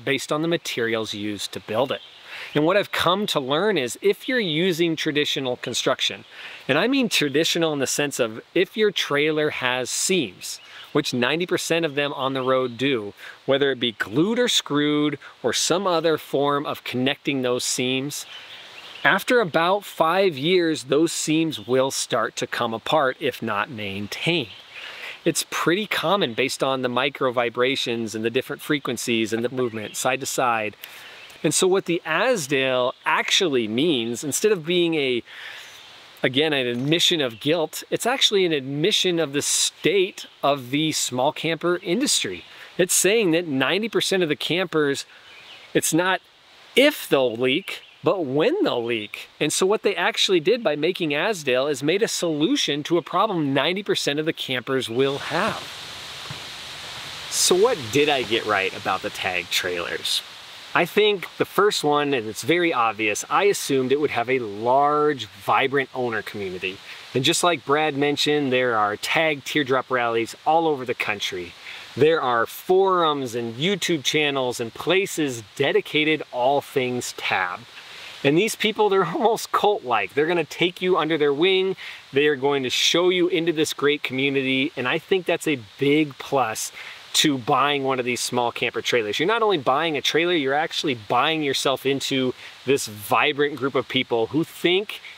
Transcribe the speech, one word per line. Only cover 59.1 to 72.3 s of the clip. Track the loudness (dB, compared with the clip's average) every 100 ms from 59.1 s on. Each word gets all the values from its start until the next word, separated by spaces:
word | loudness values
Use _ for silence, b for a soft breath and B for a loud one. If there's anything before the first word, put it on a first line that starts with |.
| -4 -2 -2 -2
trailers? | -2 -2 -4 -4 -4 -4 -4 -6 -18 -20 -18 -4 0
I | 2
think | 2 2 2 -6 -6
the | -2
first | 2 2 2
one, | 0 2 2
and | -2 -4
it's | -6
very | 0 0 2
obvious, | 2 0 0 -2 -2 -2
I | 2 2
assumed | 0 0 0 2
it | 2
would | 0
have | -2 0
a | -2
large, | -2 -4 2 4 4 2 0 -2 -8
vibrant | -10 0 2 2 0 -2 -4
owner | -2 -4
community. | -6 -8 -8 -6 -8 -8 B B B -2
And |
just | 0 2
like | 0 0 0
Brad | 2 2 0
mentioned, | 0 2 0 2 2
there | 2 2 2
are | 0 -2
Tag | -2 0 0 -2
teardrop | -4 -2 0 0 0
rallies | 0 0 0 -2 -4 2
all | 2 2
over | -2 -4
the |
country. | -4 -4 -4 -4 -6 -10 -14 B B B 2
There | 4 4
are | 2